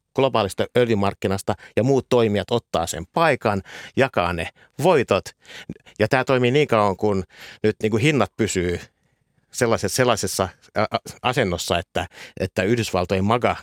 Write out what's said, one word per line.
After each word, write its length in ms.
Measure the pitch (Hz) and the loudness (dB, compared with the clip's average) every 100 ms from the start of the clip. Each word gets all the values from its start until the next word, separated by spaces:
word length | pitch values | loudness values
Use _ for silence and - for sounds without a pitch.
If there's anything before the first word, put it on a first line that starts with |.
| _ | _
globaalista 520 | - 135 117 101 - 101 - | -2 0 2 -2 -2 -2 0
öljymarkkinasta, 800 | 123 107 98 98 101 95 - 107 - - | 2 2 0 -2 -4 -4 -4 -6 -4 -2
ja 60 | |
muut 240 | 117 135 - | 2 0 2
toimijat 420 | 127 113 101 92 | 2 2 0 -2
ottaa 360 | 117 - 85 82 | -4 -2 -4 -4
sen 200 | 76 85 | -6 -6
paikan, 500 | - 165 131 113 101 - - - - | 0 0 2 0 -2 -6 -18 -10 0
jakaa 360 | 131 - 87 | 0 2 -2
ne 160 | 87 87 - _ - | -2 -6 -10 _ -2
voitot. 420 | 151 165 107 98 - - - - - - - _ | 2 2 2 0 0 -16 -20 -20 -16 -18 -18 _
Ja 100 | 101 | 0
tää 160 | 131 | 0
toimii 260 | 127 131 123 | 2 2 2
niin 180 | 139 139 | 2 2
kauan, 280 | 113 104 92 | 4 2 2
kun 280 | 107 98 90 - - - | 0 0 -4 -12 -20 -4
nyt, 140 | 107 104 | -2 0
niinku, 140 | 107 107 | -2 2
hinnat 360 | 143 147 104 - | 2 2 0 0
pysyy 440 | 110 95 87 87 - _ _ _ _ _ _ | -2 0 -2 -4 -10 _ _ _ _ _ _
sellaisessa, 460 | - 117 107 98 - | -4 0 0 0 0
sellaisessa, 520 | 123 113 95 - 92 - _ - | 2 2 -2 -2 -4 -4 _ -4
ä, 40 | |
ä, 40 | 107 107 - - | -4 -4 -8 -6
asennossa, 560 | 123 127 104 87 - 87 | -2 0 -2 -2 -2 -4
että, 280 | 85 - 87 - - - | -2 -8 -8 -12 -20 -8
että 220 | 92 - | -6 -2
Yhdysvaltojen 640 | 95 120 107 92 90 98 | 0 0 0 -2 0 0
maga-, 320 | 98 120 113 85 | 0 0 0 -2